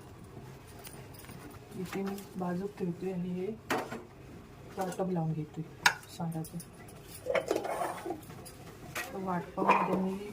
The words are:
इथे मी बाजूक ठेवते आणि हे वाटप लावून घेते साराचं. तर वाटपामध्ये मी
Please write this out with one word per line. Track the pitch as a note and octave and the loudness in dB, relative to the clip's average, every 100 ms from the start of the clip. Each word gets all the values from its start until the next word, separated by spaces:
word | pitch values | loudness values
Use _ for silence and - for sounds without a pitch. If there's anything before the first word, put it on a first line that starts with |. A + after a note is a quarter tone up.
| - - - - - - - - - - - - - - - - - - | -14 -14 -12 -12 -12 -12 -14 -12 -12 -10 -12 -12 -12 -10 -12 -12 -8 -4
इथे | F3 F#3+ | -2 0
मी | G3 G3 F#3+ F#3 | 0 0 -4 -2
बाजूक | F3+ F3+ G3+ - | 2 2 0 0
ठेवते | F3+ E3+ F#3 | 0 2 0
आणि | F3+ F3+ | 2 2
हे | F3+ G3 A3+ - C4+ - A#3 - - - - - - - - | 2 0 -2 0 0 0 -6 -8 -14 -14 -14 -14 -14 -6 -2
वाटप | F#3 E3+ F#3 | 0 2 4
लावून | F3+ D#3+ | 4 4
घेते | D#3 D3+ - D#3 - - | 2 0 -4 -6 4 4
साराचं. | - - - E3+ D#3+ D#3 F3 - - - - - - - - - - - - - - - - - - - - - - - - - | 4 -4 -4 0 0 -2 -6 -8 -12 -14 -14 -12 -6 2 4 4 2 2 0 0 -2 -2 -4 -6 -12 -12 -12 -12 -12 -8 -6 -4
तर | G3 | -2
वाटपामध्ये | F#3+ F3 E3+ - A3 A3+ F#3 F#3 | 2 2 0 4 8 8 8 6
मी | F#3 G3 G#3 | 4 2 -4